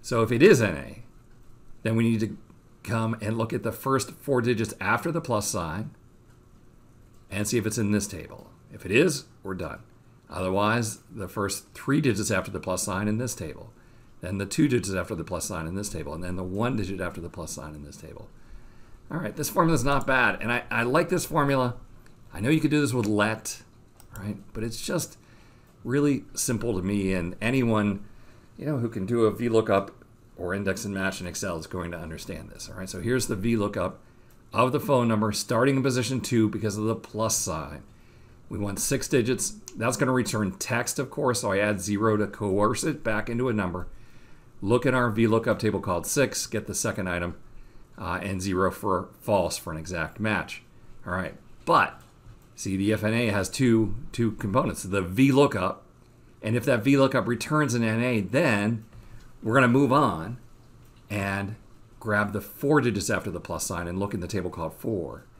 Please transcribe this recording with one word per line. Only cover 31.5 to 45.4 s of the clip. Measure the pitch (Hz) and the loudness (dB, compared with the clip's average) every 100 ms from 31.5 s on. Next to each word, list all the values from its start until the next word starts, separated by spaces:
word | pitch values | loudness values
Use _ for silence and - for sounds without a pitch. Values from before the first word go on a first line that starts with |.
| 82 | -4
is | 78 | -6
going | 92 87 | -6 -6
to | 85 | -8
understand | 82 78 - 95 85 | -10 -10 -10 -10 -12
this, | - - | -14 -14
all | - | -10
right? | 92 | -10
So | 95 | -6
here's | 92 127 - | 0 0 0
the | 101 | 0
V | 113 113 | 2 2
lookup | 104 104 92 - - - - - - | 0 0 -4 -6 -18 -20 -20 -20 -4
of | 110 123 | 2 2
the | 135 | 2
phone | 113 131 117 | 2 4 4
number | 107 107 | 4 2
starting | 104 - 113 135 135 | 0 0 2 4 4
in | |
position | 131 123 113 131 | 2 2 0 -2
two | - 117 107 | 2 4 4
because | 110 110 101 | 2 -2 -2
of | |
the | 107 | -2
plus | 113 - 107 110 - | -2 -6 -2 0 0
sign. | - 78 71 78 - - - - - - - | -2 -4 -6 -12 -16 -20 -20 -20 -20 -20 -10
We | 107 | -4
want | 101 101 | -4 -2
six | - 139 - | -2 -2 2
digits. | 139 117 127 - - - - | 2 2 0 -4 -8 -12 -4
That's | 113 127 | -2 0
gonna | 131 | 2
return | 127 110 110 101 92 | 2 0 0 -2 -4
text, | - 120 120 - | -4 -2 -2 -4
of | 123 | -6
course, | - 131 113 | -2 0 0
so | 110 | 0
I | 98 | 2
add | 104 101 | 2 0
zero | 92 101 110 107 | -2 2 4 2
to | 101 | 0
coerce | - 101 98 107 117 | -2 0 2 2 2
it | 160 120 | -2 -2
back | 117 104 110 | -2 -2 -2
into | 117 127 | -2 0
a | |
number. | 107 92 87 87 - - - - - - - | 0 -2 -4 -6 -10 -16 -20 -20 -20 -20 -6
Look | 98 123 | 2 2
in | 135 | 4
our | 127 120 | 2 2
V | 107 113 | 4 4
lookup | 113 | 4